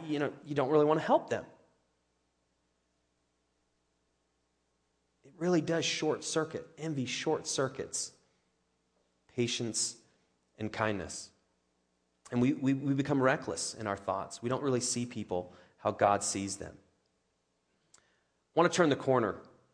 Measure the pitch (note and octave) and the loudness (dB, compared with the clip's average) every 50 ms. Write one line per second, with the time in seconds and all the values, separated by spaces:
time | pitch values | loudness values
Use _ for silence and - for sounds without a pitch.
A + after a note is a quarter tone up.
0 | E3 D#3 D3 C#3+ D3 B2+ C#3 - - C#3+ D3 C#3+ C3+ B2+ D#3 D3+ D3 D3+ D#3 D#3 | -6 -4 -2 -2 -2 -2 -4 -6 -10 -6 -2 0 2 4 4 6 6 6 4 2
1 | - - C4+ E4 - - A#2 G2 - - - - _ _ _ _ _ _ _ _ | 2 2 2 2 2 0 -4 -4 -4 -8 -16 -20 _ _ _ _ _ _ _ _
2 | _ _ _ _ _ _ _ _ _ _ _ _ _ _ _ _ _ _ _ _ | _ _ _ _ _ _ _ _ _ _ _ _ _ _ _ _ _ _ _ _
3 | _ _ _ _ _ _ _ _ _ _ _ _ _ _ _ _ _ _ _ _ | _ _ _ _ _ _ _ _ _ _ _ _ _ _ _ _ _ _ _ _
4 | _ _ _ _ _ _ _ _ _ _ _ _ _ _ _ _ _ _ _ _ | _ _ _ _ _ _ _ _ _ _ _ _ _ _ _ _ _ _ _ _
5 | _ _ _ _ _ C3+ - D#3+ E3 F3+ F3+ D#3+ C#3+ D3 E3 E3 - - - - | _ _ _ _ _ -20 -10 -4 0 2 4 4 4 2 2 0 0 0 -2 0
6 | D#3+ D#3 B2+ - - - - D#3+ D#3 D#3 - - - - - - D3+ D#3+ D3+ C3+ | 0 0 0 0 -2 -4 -2 -2 -2 -2 -4 -8 -10 -12 -14 -10 -6 -6 -4 -4
7 | B2 - - - - D3+ D#3 - - - - - C3+ C3+ - - - - - - | -4 -4 -4 -4 -2 0 0 0 -2 -2 -2 -2 -2 -2 -2 -6 -8 -6 -6 -6
8 | - - - _ _ _ _ _ _ _ _ _ _ _ _ _ _ _ _ _ | -8 -8 -10 _ _ _ _ _ _ _ _ _ _ _ _ _ _ _ _ _
9 | _ _ _ _ _ _ - B2+ A#2+ A#2 - - B2 A2+ G#2+ - - - - - | _ _ _ _ _ _ -4 -2 -2 0 -2 -2 -4 -4 -2 -2 -4 -4 -6 -10
10 | _ _ _ _ _ _ _ _ _ _ _ - A2 G#2 - - A2+ A2 G#2 F#2+ | _ _ _ _ _ _ _ _ _ _ _ -8 -8 -6 -4 -2 -2 -2 -2 -2
11 | D#2 D2 - - - - _ _ _ _ _ _ _ _ _ _ _ _ _ _ | -6 -8 -10 -12 -14 -16 _ _ _ _ _ _ _ _ _ _ _ _ _ _
12 | _ _ _ _ - - B2+ A#2+ B2 C3+ D3+ - C#3 C3+ C#3 C3+ C#3 C#3 C#3 C3+ | _ _ _ _ -14 -4 0 2 2 2 2 2 0 0 0 0 0 0 0 0
13 | C#3 C#3 C#3+ C#3 B2+ C3 C#3+ D#3 - - - - - - - - A2 G#2 G2 G2 | 0 0 2 4 4 4 2 2 -2 -4 -6 -6 -6 -8 -8 -6 -4 -4 -4 -4
14 | - - F#2+ F#2+ - - - - - A#2+ B2+ - D3 C#3 B2+ A#2+ A#2 - - B2 | -2 -4 -4 -4 -4 -8 -10 -8 -6 -4 -4 -2 0 0 0 0 0 -2 -2 -4
15 | A#2+ A#2+ - G#2+ G#2 - F#2 F2+ F2+ - - - - - _ _ - G#2+ G2 - | -4 -6 -6 -8 -8 -6 -4 -6 -6 -6 -12 -20 -20 -20 _ _ -4 -2 0 4
16 | A2 G2+ G2+ G2+ G2+ - - G2 G2 G2 F#2 - F2 - - - _ _ _ _ | 4 4 4 4 2 -2 -4 -4 -4 -4 -6 -8 -10 -12 -14 -18 _ _ _ _
17 | _ _ _ _ _ _ _ _ _ _ _ _ _ _ _ _ _ _ _ _ | _ _ _ _ _ _ _ _ _ _ _ _ _ _ _ _ _ _ _ _
18 | _ _ _ _ _ _ _ _ _ _ - D3+ E3+ E3+ - F#3 F3 D3+ C3 - | _ _ _ _ _ _ _ _ _ _ 4 4 4 6 6 6 4 4 4 2
19 | - C3 C3 B2 A2+ G2 E2 - - - - _ _ _ | 2 2 4 4 4 2 0 -4 -10 -20 -20 _ _ _